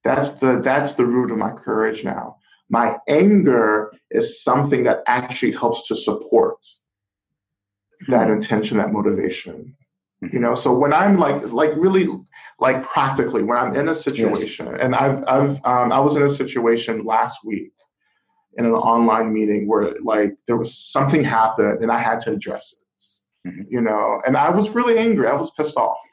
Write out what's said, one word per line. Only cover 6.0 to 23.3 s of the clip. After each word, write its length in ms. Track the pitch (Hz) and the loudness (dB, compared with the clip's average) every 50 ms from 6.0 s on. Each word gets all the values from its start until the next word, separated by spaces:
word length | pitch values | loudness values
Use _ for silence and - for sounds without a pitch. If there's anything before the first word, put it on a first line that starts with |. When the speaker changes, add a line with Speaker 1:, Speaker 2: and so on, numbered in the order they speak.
| - 107 104 - - - - - - - - _ _ - - _ _ _ _ _ _ _ _ _ _ _ _ _ _ _ _ _ _ _ _ _ _ _ _ _ - - | -2 -4 -4 -4 -2 2 2 4 4 2 -2 _ _ -20 -20 _ _ _ _ _ _ _ _ _ _ _ _ _ _ _ _ _ _ _ _ _ _ _ _ _ -4 0
Speaker 1:
that 180 | 127 117 113 | 0 2 2
Speaker 2:
Hmm. 80 | 110 107 | 2 0
Speaker 1:
intention, 440 | 104 - - 113 107 107 - 107 104 | 0 -2 -2 -2 -2 -2 0 -2 -2
that 140 | - - | -2 0
motivation. 840 | 104 104 104 101 101 95 - - - - - 92 - - - - - _ _ _ _ _ _ _ _ _ | -2 -2 0 0 0 0 -4 -4 -6 -8 -14 -16 -16 -18 -18 -20 -20 _ _ _ _ _ _ _ _ _
Speaker 2:
Mm-hmm. 120 | - - - | -12 -6 -4
Speaker 1:
You 40 | 123 | -2
know, 120 | 120 117 120 | 0 0 0
so 200 | 117 - 139 123 | 0 2 2 2
when 160 | 123 143 143 | 2 2 2
I'm, 260 | 151 165 190 202 196 175 | 4 4 4 4 4 4
like, 240 | 160 143 139 - - - | 2 0 0 -4 -6 -4
like, 180 | 120 123 156 151 143 | 0 0 0 0 2
really, 300 | 151 175 190 190 190 175 - - 92 - _ _ - - - _ _ | 2 2 2 4 2 0 0 -4 -8 -14 _ _ -20 -20 -20 _ _
like, 220 | 123 131 127 131 | 0 0 0 0
practically, 600 | - - - 160 135 139 - - 123 - - 113 | -4 -4 -2 0 0 0 0 -2 -2 -2 -2 -2
when 140 | 101 107 120 | 0 0 0
I'm 180 | 123 123 - 101 | 0 0 -2 -2
in 140 | 131 156 165 | -2 -2 -2
a 40 | |
Speaker 2:
Yes. 100 | 160 160 - | -4 -4 -4
Speaker 1:
situation, 640 | 139 - 113 113 - - - - - - - 78 - | -6 -2 0 0 0 0 -2 -4 -6 -8 -12 -12 -10
and 260 | - - 127 127 123 | -4 -2 -2 0 0
I've, 280 | 120 135 139 135 135 - | 2 0 0 0 -2 0
I've, 240 | - 127 135 143 143 139 139 - | 0 2 2 2 0 -2 -2 -2
um, 260 | 127 127 123 123 117 | 0 2 2 2 2
I 80 | 127 135 | 2 2
was 160 | 135 151 147 | 2 2 4
in 60 | 147 | 4
a 60 | 143 143 | 2 2
situation 760 | 143 - 127 - - 127 117 117 117 117 - 120 113 110 104 | 2 -2 -4 -4 -2 0 2 2 2 2 0 -4 -6 -4 -2
last 360 | 113 110 113 113 - - - - | 0 0 0 0 0 -4 -12 -8
week 280 | 110 104 92 - - _ _ _ _ _ _ _ _ _ _ _ _ _ _ _ _ _ - | -8 -8 -8 -8 -12 _ _ _ _ _ _ _ _ _ _ _ _ _ _ _ _ _ -2
in 80 | 120 | 0
an 60 | 117 | 0
online 600 | 113 113 - 113 117 117 117 113 110 113 113 110 | 2 2 2 2 4 4 4 4 4 2 0 0
meeting 340 | 107 107 107 104 104 104 104 | 0 0 0 0 0 0 0
where, 280 | 101 113 104 104 85 - - | 0 2 2 2 0 -4 -6
like, 340 | - 101 110 107 104 98 - _ _ | -4 0 0 2 0 0 -2 _ _
there 100 | - 117 | -2 -2
was 200 | - - - - | -2 -2 -4 -8
something 460 | - - - - 139 139 139 165 156 | -10 -10 -4 -2 0 2 2 2 2
happened 600 | 131 - 120 113 110 113 - - 104 104 104 - | 2 2 2 2 2 2 2 0 0 0 0 0
and 80 | 113 117 | 0 0
I 80 | 117 117 | 0 0
had 220 | 117 113 113 113 | 0 -2 -2 -2
to 120 | - 113 | -4 -4
address 420 | 110 101 - 101 - - - - - | -6 -6 -6 -8 -10 -10 -12 -16 -20
it, 760 | _ _ _ _ _ - - - _ _ _ | _ _ _ _ _ -20 -20 -20 _ _ _